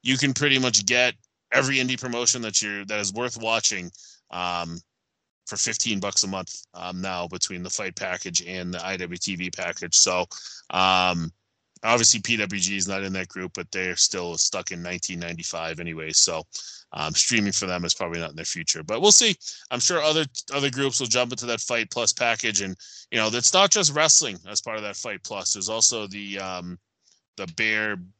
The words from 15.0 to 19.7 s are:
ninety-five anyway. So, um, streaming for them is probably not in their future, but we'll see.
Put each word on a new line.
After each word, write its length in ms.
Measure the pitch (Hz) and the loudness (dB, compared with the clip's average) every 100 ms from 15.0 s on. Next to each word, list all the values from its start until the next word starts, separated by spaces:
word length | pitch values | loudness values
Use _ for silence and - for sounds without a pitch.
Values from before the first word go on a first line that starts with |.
| - 90 | -6 -6
ninety-five 600 | 85 85 82 85 80 80 | -8 -8 -8 -6 -6 -6
anyway. 320 | 85 80 78 | -8 -8 -2
So, 340 | 78 - 82 78 - - - _ | 2 2 0 -8 -14 -14 -18 _
um, 200 | - 78 | -6 -2
streaming 400 | 82 - 117 101 | 0 2 2 0
for 140 | - 95 | -2 -2
them 180 | 90 | -4
is 80 | 85 | -2
probably 280 | - 87 85 | -2 -2 -4
not 100 | 82 | -6
in 60 | 76 | -8
their 80 | 80 | -8
future, 360 | 90 80 - | -4 -4 -4
but 200 | 80 113 | -4 2
we'll 100 | 202 | 8
see. 240 | 208 233 185 - - - | 8 6 0 -8 -16 -8